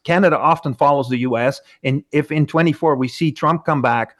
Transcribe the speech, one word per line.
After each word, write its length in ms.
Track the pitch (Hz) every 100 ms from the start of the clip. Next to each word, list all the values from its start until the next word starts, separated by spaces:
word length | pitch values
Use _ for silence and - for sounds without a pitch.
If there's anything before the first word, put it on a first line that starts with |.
Canada 340 | - 170 190 151
often 360 | 143 160 147
follows 360 | 120 143 143 127
the 80 | 127
U 180 | 127 117
S. 240 | 123 139 - _
And 200 | 135 135 -
if 200 | 147 147
in 160 | 156 147
twenty-four 480 | 165 170 156 165 135
we 120 | 127
see 240 | - 165
Trump 320 | - 156 165
come 200 | - 147
back 340 | 123 117 113 -